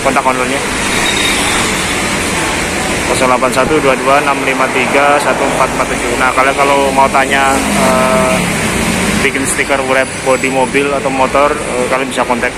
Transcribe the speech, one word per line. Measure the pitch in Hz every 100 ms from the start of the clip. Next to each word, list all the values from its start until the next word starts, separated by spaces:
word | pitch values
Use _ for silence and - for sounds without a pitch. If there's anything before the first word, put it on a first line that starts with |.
kontak | 131 135 131
ownernya. | 127 127 135 - - - - - - - - - - - - - - - - - - - - - - - - -
Nol | -
delapan | 127 127 127
satu | 127 127 151
dua | 139 127
dua | 131 139
enam | 147 135 135
lima | 131 131
tiga | 131 123 143 143 147
satu | 135 127
empat | 139 - 127 123
empat | 120
tujuh. | 127 123 120
Nah, | 131
kalian | 131 131 135
kalau | 143 139 139 135
mau | 135
tanya, | 135 135 139 139 139
eh, | 135 - 131 131 131 131 127 - - - - - - - - -
bikin | 131 131
stiker | 135 - 135 139 131
wrap | 131 127 -
bodi | 135 127 131
mobil | 131 127 135 143
atau | 139 135
motor, | 135 131 139 147
eh, | 147 - 120 127
kalian | 127 131
bisa | 127
kontak. | 120 120 123